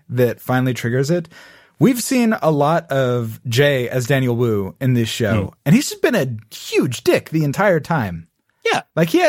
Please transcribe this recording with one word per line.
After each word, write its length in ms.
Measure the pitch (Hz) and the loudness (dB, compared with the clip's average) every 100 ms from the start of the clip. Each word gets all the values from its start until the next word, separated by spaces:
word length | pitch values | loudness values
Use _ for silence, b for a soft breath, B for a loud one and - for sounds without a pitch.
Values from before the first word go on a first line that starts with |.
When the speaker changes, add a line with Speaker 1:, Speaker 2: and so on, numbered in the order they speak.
| _ | _
Speaker 1:
that 300 | 123 120 - | 0 0 -2
finally 340 | - 127 127 | -2 -2 0
triggers 360 | 120 117 127 139 | -2 -4 -2 -2
it, 180 | 175 165 B B B B B | -2 -4 B B B B B
we've 240 | 196 240 | 2 2
seen 320 | - 262 233 220 | -2 0 0 0
a 100 | 160 | 0
lot 400 | 147 143 165 160 | 2 2 0 0
of 480 | 135 127 123 113 110 - | -2 0 -2 -4 -8 -4
Jay 400 | 117 143 139 120 | 2 2 2 -2
as 180 | 127 120 | -4 0
Daniel 300 | 139 127 117 | 0 0 0
Wu 380 | 120 107 95 - | 0 0 -4 -4
in 140 | 131 | 0
this 140 | 120 110 | 0 0
show, 380 | - 110 104 95 | -2 0 0 -2
Speaker 2:
Hmm. 80 | - | -6
Speaker 1:
and 100 | 143 | 2
he's 140 | 214 - | 2 2
just 140 | 415 | -2
been 120 | 339 | 0
a 220 | 226 135 110 - | 0 -2 -6 -14
huge 480 | - - 440 170 113 | -18 -4 -2 -2 -2
dick 260 | - 330 - | 0 0 0
the 140 | 160 | -2
entire 360 | 147 135 208 170 | -2 0 2 0
time. 480 | - 165 101 85 - _ _ _ 466 | 0 -2 -2 -6 -14 _ _ _ -4
Speaker 2:
Yeah. 120 | 415 - - | -2 -4 -2
Speaker 1:
Like, 140 | 165 | 0
he, 80 | 339 | 2